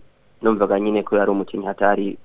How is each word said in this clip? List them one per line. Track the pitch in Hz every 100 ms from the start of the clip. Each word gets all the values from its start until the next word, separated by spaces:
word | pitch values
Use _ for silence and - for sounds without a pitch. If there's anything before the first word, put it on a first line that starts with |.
| - _ _ _
numvaga | 113 107 101 101
nyine | 104 107
ko | 95 104
yari | 101
umukinnyi | 98 95 101 98
hatari | 98 101 98 98 -